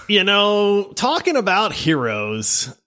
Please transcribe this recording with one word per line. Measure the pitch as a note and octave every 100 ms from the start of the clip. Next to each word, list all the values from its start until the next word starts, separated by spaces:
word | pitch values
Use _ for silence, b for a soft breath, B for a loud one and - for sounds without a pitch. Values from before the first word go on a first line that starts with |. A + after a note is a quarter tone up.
| -
You | G3+
know, | F#3+ G3+ G3+ G#3 G3+ G3+ G3+
talking | - B3 E4+ F4+ C#4+
about | G3 F#3+ G#3+
heroes | - D#3+ D3+ A#2 G#2+ G#2+ A2 G#2+ - B2+ -